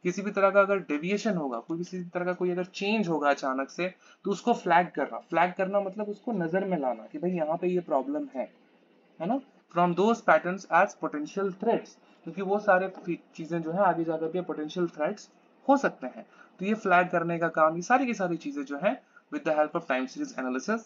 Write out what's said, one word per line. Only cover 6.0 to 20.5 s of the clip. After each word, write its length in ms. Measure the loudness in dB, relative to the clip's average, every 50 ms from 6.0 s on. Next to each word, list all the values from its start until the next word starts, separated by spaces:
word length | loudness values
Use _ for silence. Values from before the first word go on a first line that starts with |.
| -6 -6
उसको 240 | -8 -8 _ -6 -4
नजर 320 | -2 -2 0 0 0 0
में 140 | 0 -2 0
लाना 280 | 0 -2 -2 -4 -8
कि 120 | -14 -10 -4
भाई 120 | -4 -2
यहाँ 260 | 0 0 0 -2 -2
पे 100 | -2 0
ये 140 | 0 0 0
problem 480 | 0 0 0 0 0 0 -4 -4 -6 -6 -6
है, 180 | -8 -8 -8 _ _ _ _ _ _ _ _ _ _ _ _ _ _
है 60 | -4
ना? 140 | -2 -2 -4 -4 _ _ _ _ _ 0 2
From 200 | 2 2 4 2
those 260 | 4 2 2 2 4 4
patterns 380 | 4 4 4 0 -6 -6 -6 2 4
as 140 | 4 4 4 0 _ -8
potential 440 | -6 -6 -6 -8 -6 -4 -4 -4 -4
threats, 400 | -4 -2 0 0 0 0 -2 -8 -20 _ _ _ _ _ _
क्योंकि 180 | -12 -8 -6 -2
वो 160 | 0 0 0
सारे 300 | 4 4 4 4 4 0
फी-, 460 | -6 -8 -8 -8 -8 -8 _ _ _
चीजें 280 | -12 -8 -4 -4 -4 -4
जो 100 | -2 0
है 60 | 2
आगे 260 | 2 2 4 2 0
जाकर 220 | -2 -2 -2 -2
के 140 | -4 -4 -4
potential 460 | -4 -4 -6 -6 -6 -8 -4 -2 -4
threats 440 | -4 -2 -2 -2 -2 -2 -6 -12 _ _ _ _ _ _ _ _ 2
हो 80 | 2
सकते 300 | 4 4 -2 -2 -4 -12
हैं, 200 | -12 -12 -12 -18 _ _ -20 -20 _ _ _
तो 60 | -2
ये 100 | -2 -2
flag 340 | -2 2 4 6 6 4 4
करने 300 | 0 0 0 0 -2 0
का 100 | -2 -2
काम, 280 | 2 4 4 4 4
ये 60 | 0 0
सारी 240 | 2 2 2 4
की 80 | 0 -2
सारी 220 | -2 -2 -2 -2
चीजें 280 | -4 -6 -8 -8 -8 -6
जो 140 | -6 -6 -2 0
है 200 | -2 -2 -2 _ _ _ -20 _ _ -10
with 120 | -6 -2
the 120 | 0 2 2
help 180 | 2 0 0
of 100 | -6 -2 -2
time 160 | -2 -2 -2 -4 -6
series 240 | -8 -8 -8 -6 -8
analysis 420 | -6 -4